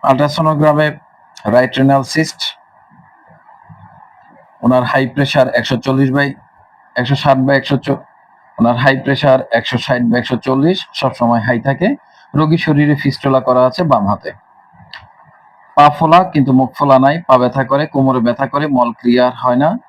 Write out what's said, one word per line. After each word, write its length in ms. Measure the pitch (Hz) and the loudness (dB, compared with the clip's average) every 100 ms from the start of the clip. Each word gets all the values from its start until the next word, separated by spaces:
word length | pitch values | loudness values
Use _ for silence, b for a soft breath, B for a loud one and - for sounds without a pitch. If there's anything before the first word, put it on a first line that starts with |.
আল্ট্রাসোনোগ্রামে 840 | - 131 147 143 160 151 151 147 151 143 _ _ _ - 107 | 0 0 0 -2 -2 2 2 2 -2 -4 _ _ _ -12 -2
রাইট 260 | 117 127 - | 0 0 0
রেনাল 240 | 135 139 | 2 2
সিস্ট, 380 | 127 - 156 - - - _ _ _ _ _ _ _ - _ - - - - - - _ _ _ _ _ | 0 -4 -4 -4 -10 -10 _ _ _ _ _ _ _ -20 _ -20 -20 -20 -20 -20 -20 _ _ _ _ _
ওনার 220 | 117 127 | 0 0
হাই 200 | 123 135 131 | 0 -2 -2
প্রেশার 380 | 127 139 147 131 | -2 -2 0 0
একশো 220 | 120 110 127 | 0 -4 -4
চল্লিশ 340 | 135 131 135 | -2 0 0
by, 180 | 135 139 135 _ _ _ _ _ - | 0 -4 -6 _ _ _ _ _ -8
একশো 200 | 123 139 | -2 -2
ষাট 220 | 147 135 | 0 0
by 160 | 131 139 | 2 0
একশো 200 | - 139 | 0 -4
চ-, 240 | 143 135 - _ _ _ _ - | -2 -6 -8 _ _ _ _ -4
ওনার 180 | 117 123 | -2 2
হাই 180 | 123 135 | 0 0
প্রেশার 340 | 131 139 147 131 - | -2 0 2 2 0
একশো 260 | 117 - 123 | -4 -2 -6
ষাট 240 | - 123 | -4 -2
by 140 | 120 120 | 0 -2
একশো 180 | 120 120 | -2 -6
চল্লিশ, 420 | - 131 151 190 - | -2 0 0 -2 -6
সবসময় 480 | - 131 - 120 120 | -6 -6 -2 0 0
হাই 180 | 110 117 | 0 -2
থাকে। 280 | 139 135 196 285 _ b b | -2 -2 -2 -4 _ b b
রোগীর 240 | 147 156 160 | -2 0 0
শরীরে 360 | - 143 147 | 0 2 2
ফিস্টুলা 460 | 143 143 135 139 135 | 2 -2 -4 0 0
করা 220 | 127 127 127 | 2 2 2
আছে 160 | 127 | 0
বাম 200 | 175 127 101 | 0 0 0
হাতে। 240 | 101 - - _ _ _ _ - - - _ - _ _ _ _ - | -4 -8 -16 _ _ _ _ -20 -20 -20 _ -20 _ _ _ _ 4
পা 100 | 147 | 4
ফোলা 300 | 143 160 170 | 4 4 4
কিন্তু 260 | 185 151 135 | 4 0 2
মুখ 180 | 131 127 | 2 2
ফোলা 220 | - 143 131 | -2 2 4
নাই, 180 | 135 160 175 | 4 0 2
পা 80 | 131 | 2
ব্যথা 240 | 123 139 | 2 -2
করে, 200 | 123 139 156 | -2 -2 -2
কোমরে 340 | 139 135 127 | 0 0 0
ব্যথা 260 | 117 117 139 | -2 -2 -4
করে, 200 | 143 151 | -4 -2
মল 240 | 135 120 | 0 0
ক্লিয়ার 400 | 113 120 120 123 123 | -2 0 2 2 0
হয় 200 | 127 123 | -2 0
না 120 | 147 233 | 0 -2